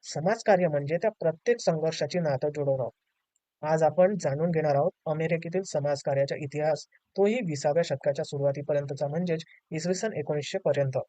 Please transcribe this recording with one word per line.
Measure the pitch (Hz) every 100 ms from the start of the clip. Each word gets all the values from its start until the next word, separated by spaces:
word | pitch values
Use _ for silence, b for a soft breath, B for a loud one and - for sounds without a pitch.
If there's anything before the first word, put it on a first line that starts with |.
| -
समाजकार्य | 151 165 226 - 190 175
म्हणजे | 147 143 170
त्या | 220 214
प्रत्येक | 170 160 - 233
संघर्षाची | - 160 160 156 151 180
नातं | 160 135 151 151
जुळवणं. | 139 135 117 _ _ _ _ _ _ _
आज | 151 160
आपण | 156 151 185 208
जाणून | 151 143 170
घेणार | 160 151 139
आहोत | 160 _ -
अमेरिकेतील | 156 160 165 170 180
समाजकार्याचा | 190 156 143 143 - 139 139 151
इतिहास, | 147 147 151 147 - b _ -
तोही | 202 240 190
विसाव्या | 143 151 151 170
शतकाच्या | 135 - - 151
सुरुवातीपर्यंतचा, | 143 139 139 139 147 143 139 143
म्हणजेच | 156 180 165 165 b _
इसवी | 160 165
सन | 185 220
एकोणीसशे | 160 139 151 139 196 -
पर्यंत. | 139 135 131